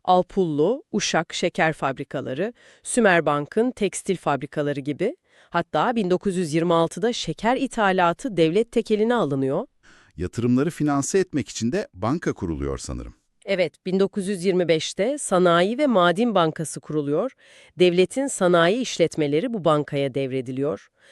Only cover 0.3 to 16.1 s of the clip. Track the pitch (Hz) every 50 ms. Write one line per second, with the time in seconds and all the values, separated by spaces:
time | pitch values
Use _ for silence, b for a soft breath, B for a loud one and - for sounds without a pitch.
0.3 | - 202 185 165 151 143 151 185 247 294 - _ - 214 - - - 165 170 -
1.3 | - - - 175 - - 170 160 151 - 160 139 131 - 139 - - 143 123 123
2.3 | 131 135 185 226 240 b b b b b b - - 254 226 202 180 170 156 151
3.3 | 147 147 147 - - 214 226 254 240 - 214 185 - - - - 185 160 - 160
4.3 | 143 131 147 143 - 160 147 143 147 143 135 143 143 127 170 233 349 b b b
5.3 | b b b b - 170 170 - - 151 165 226 240 233 202 180 180 180 - 208
6.3 | 180 180 185 151 139 165 165 175 170 165 165 160 - 180 175 240 233 - - -
7.3 | 156 - - 220 254 269 277 247 - 233 214 196 185 185 220 170 175 - - 269
8.3 | 202 170 165 160 165 208 233 - - 240 220 - 220 202 214 226 247 233 185 143
9.3 | 139 135 135 131 139 175 247 - _ _ b b b b b b b - 87 90
10.3 | - - 113 120 123 127 143 170 - - 147 147 143 139 135 - - 196 185 -
11.3 | - 139 120 - - - 110 117 139 196 208 - _ 90 95 110 143 170 - 170
12.3 | 123 - - 85 80 67 69 69 67 62 - - 65 62 60 53 - _ _ _
13.3 | _ _ _ - 196 180 180 151 - _ _ 190 180 190 196 190 - 214 185 185
14.3 | 208 175 170 196 175 180 180 156 165 156 - - - - 190 240 294 285 - -
15.3 | 202 175 180 175 170 170 180 196 233 247 302 277 233 190 175 175